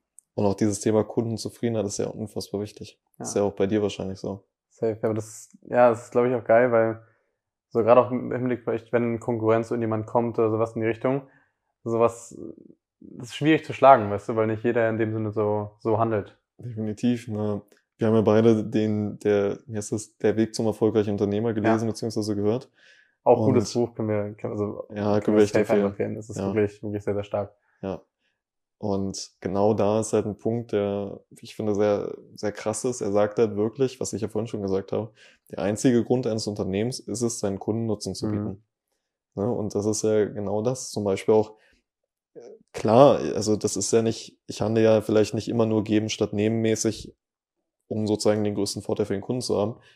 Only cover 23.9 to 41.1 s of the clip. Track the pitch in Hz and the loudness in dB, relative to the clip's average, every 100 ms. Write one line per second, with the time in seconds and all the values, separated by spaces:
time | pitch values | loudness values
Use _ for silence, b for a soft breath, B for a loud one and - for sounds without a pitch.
23.9 | - 107 104 104 107 113 107 104 - - | -2 -2 -2 -4 -8 -8 -6 -6 -6 -10
24.9 | 104 104 104 - 107 104 110 104 104 98 | -4 0 0 4 4 4 4 2 2 0
25.9 | 101 107 107 110 104 98 107 104 - 107 | -2 -6 -6 -10 -6 -2 0 0 -2 -8
26.9 | 104 104 101 101 104 101 _ _ _ 95 | -6 -4 -6 -4 -6 -6 _ _ _ -10
27.9 | 92 _ _ _ _ _ _ _ - 104 | -10 _ _ _ _ _ _ _ -8 -4
28.9 | 98 98 95 - - 92 98 104 107 101 | -2 -4 -8 -14 -8 -4 2 2 4 2
29.9 | 110 107 107 107 98 113 117 117 104 101 | 0 0 0 -2 -4 -4 -4 -2 -2 -2
30.9 | 101 101 - _ - 117 - 107 101 104 | -4 -6 -12 _ -20 -16 -6 -2 2 2
31.9 | 101 87 - - - 104 - 107 110 127 | 2 -2 -10 -18 -8 -8 -6 -6 -4 -4
32.9 | 120 107 104 104 - 113 104 110 135 127 | -4 -2 0 0 2 0 0 -2 0 -2
33.9 | - - 104 104 - 113 110 98 95 - | -2 -8 -6 -6 -6 -6 -4 -2 -2 -2
34.9 | 107 113 b b b - - 98 107 135 | -6 -6 b b b -14 -4 -2 0 2
35.9 | 120 107 123 120 110 107 104 95 98 120 | 2 2 0 0 -4 -4 -4 -4 -2 -2
36.9 | 127 - 113 117 - 101 98 - 110 113 | -6 -10 -4 -4 -4 -6 -4 -4 -4 -2
37.9 | 101 98 92 110 104 98 95 _ _ _ | -4 -6 -6 -4 -4 -6 -10 _ _ _
38.9 | _ _ _ _ - 110 98 104 101 107 | _ _ _ _ -4 -4 -2 -4 -2 -2
39.9 | 104 110 107 101 104 98 104 117 131 - | 0 0 2 0 -2 -4 -2 -2 -4 -8
40.9 | 113 101 | -4 -2